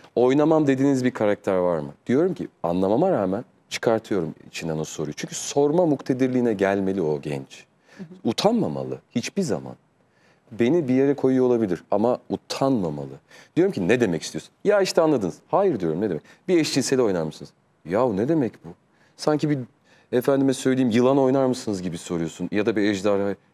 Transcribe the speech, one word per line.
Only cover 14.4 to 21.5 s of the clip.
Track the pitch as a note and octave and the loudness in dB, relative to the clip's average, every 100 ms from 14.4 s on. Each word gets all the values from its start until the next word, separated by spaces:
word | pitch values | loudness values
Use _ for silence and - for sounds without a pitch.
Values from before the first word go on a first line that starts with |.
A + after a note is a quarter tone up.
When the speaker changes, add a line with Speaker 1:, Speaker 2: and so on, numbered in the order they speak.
| - _ | -14 _
Speaker 1:
Ya | G3 G#3 | 0 2
işte | F#3+ - | 2 2
anladınız. | D#3+ C#3 F#2 - _ | 2 2 0 -6 _
Hayır | E3+ G3+ A#2 | 0 0 0
diyorum | E2+ D#2 | -2 -2
ne | G#2 | -4
demek? | D2+ - - - | -4 -8 -14 0
Bir | F3 | 0
eşcinseli | D#3 C#3 A#2+ C3 | 2 0 0 2
oynar | A#2 F2 | 2 0
mısınız? | D#2 - - _ _ _ D#2 | -4 -8 -18 _ _ _ -4
Yahu | G2 B2+ F#2+ | -2 0 0
ne | B2+ | 0
demek | E3 A2+ - E2+ | 0 -2 -6 -18
bu? | - _ _ _ _ | -20 _ _ _ _
Sanki | - D3+ D3+ | -2 0 0
bir | C#3+ A#2+ _ _ _ _ | -2 -6 _ _ _ _
efendime | B2 B2 C3+ C3+ | -2 2 2 2
söyleyeyim | C3 C3 C3 B2+ | 0 0 0 2
yılan | A2+ B2 C#3 | 4 4 4
oynar | C3 C#3 | 4 2
mısınız | C3 | 0